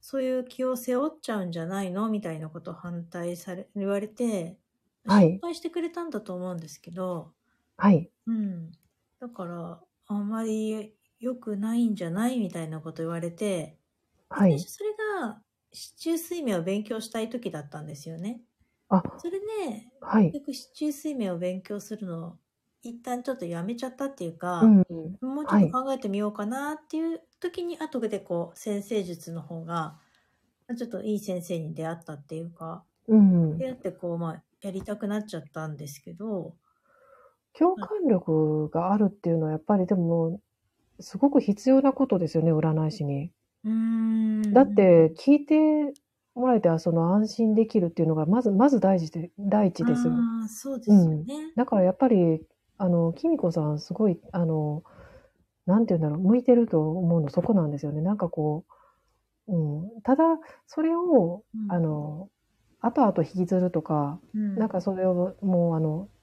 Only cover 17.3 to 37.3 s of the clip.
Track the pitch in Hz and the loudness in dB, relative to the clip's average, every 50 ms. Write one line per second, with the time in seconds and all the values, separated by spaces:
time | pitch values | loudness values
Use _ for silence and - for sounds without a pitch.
17.3 | 233 247 233 202 160 151 143 143 - 156 151 151 147 143 - 165 160 160 175 208 | -8 -8 -8 -8 -10 -10 -14 -12 -14 -14 -14 -14 -14 -14 -14 -14 -12 -10 -10 -10
18.3 | 247 233 - _ _ _ _ _ _ _ _ _ 214 185 - - - - - 339 | -10 -12 -16 _ _ _ _ _ _ _ _ _ 2 2 2 0 -10 -10 -10 -8
19.3 | 349 392 403 415 440 427 381 294 214 214 - - _ _ - - - 220 208 160 | -8 -6 -8 -6 -8 -6 -6 -6 -8 -10 -14 -20 _ _ -10 0 2 4 4 4
20.3 | - 294 - - 269 - - _ _ - 302 302 285 - - 311 294 262 220 190 | 2 -4 -10 -10 -12 -12 -14 _ _ -8 -6 -6 -6 -6 -8 -8 -6 -6 -6 -6
21.3 | 180 170 175 180 185 190 185 - 208 202 190 - 220 214 214 185 170 165 165 170 | -6 -4 -6 -6 -6 -8 -10 -10 -12 -12 -10 -12 -12 -12 -10 -10 -10 -10 -12 -14
22.3 | 170 - _ _ _ _ _ _ _ _ _ 240 240 233 - - 247 247 247 - | -16 -18 _ _ _ _ _ _ _ _ _ -16 -16 -14 -10 -8 -8 -8 -6 -8
23.3 | 262 247 - 170 170 170 170 196 240 233 269 262 247 - 277 277 277 - 185 170 | -8 -8 -8 -10 -8 -8 -6 -8 -8 -8 -8 -12 -10 -8 -10 -10 -8 -8 -10 -10
24.3 | 165 - - 175 180 170 220 220 214 196 180 _ 170 165 160 165 185 - - 262 | -10 -8 -8 -6 -2 4 6 8 8 8 6 _ 0 -12 -12 -12 -12 -10 -10 -8
25.3 | 269 285 302 269 - 208 196 151 180 254 262 269 269 254 - 208 196 202 208 208 | -8 -8 -4 2 4 4 4 4 2 -2 -4 -2 -6 -6 -4 -6 -4 -4 -4 -6
26.3 | 208 214 208 208 240 269 277 294 302 302 _ _ - 311 320 330 330 320 _ _ | -6 -6 -8 -6 -6 -6 -6 -8 -8 -10 _ _ -8 -6 -4 -4 -6 -8 _ _
27.3 | _ _ - 349 349 - 349 339 339 - 311 311 - 254 226 214 208 196 - - | _ _ -10 -10 -8 -8 -8 -8 -8 -8 -10 -8 -6 -6 -4 -4 -6 -6 -6 -4
28.3 | 180 170 170 170 - - - 220 208 202 202 - 233 214 190 175 175 165 - - | -4 -4 -4 -6 -10 -12 -8 -6 -6 -6 -6 -4 -4 -4 -4 -4 -10 -12 -12 -12
29.3 | 165 165 147 - 170 165 160 165 170 170 160 156 151 - _ _ _ _ _ _ | -12 -12 -12 -12 -12 -12 -10 -6 -6 -6 -6 -6 -10 -18 _ _ _ _ _ _
30.3 | _ _ _ _ _ _ _ _ 247 233 247 233 - 185 - 220 214 202 202 - | _ _ _ _ _ _ _ _ -10 -10 -10 -8 -8 -8 -4 -4 -4 -4 -4 -4
31.3 | 185 180 170 - 180 165 160 151 160 156 160 160 165 170 170 - 156 143 143 _ | -6 -6 -6 -6 -8 -6 -6 -8 -8 -8 -8 -8 -8 -10 -12 -16 -16 -16 -14 _
32.3 | 160 160 165 170 165 _ 165 160 170 - - _ _ _ _ - 220 220 202 196 | -12 -12 -12 -12 -14 _ -14 -14 -14 -16 -18 _ _ _ _ 6 8 10 10 10
33.3 | 185 175 165 156 151 165 262 262 254 254 - 196 170 - - 175 170 170 170 165 | 8 8 4 4 2 -2 -4 -6 -6 -6 -8 -8 -8 -6 -6 -6 -4 -4 -4 -6
34.3 | 160 170 _ _ _ _ - 202 180 190 190 - 208 214 - 202 208 214 208 214 | -8 -10 _ _ _ _ -12 -10 -10 -8 -8 -8 -8 -6 -4 -4 -4 -4 -6 -6
35.3 | - 165 156 - _ 160 156 156 151 139 151 143 139 - _ - 170 170 202 226 | -10 -12 -14 -12 _ -10 -10 -10 -10 -10 -12 -14 -14 -16 _ -18 -16 -12 -8 -6
36.3 | 214 185 160 - 175 _ _ _ _ _ _ _ _ _ _ _ _ _ _ _ | -6 -6 -6 -8 -14 _ _ _ _ _ _ _ _ _ _ _ _ _ _ _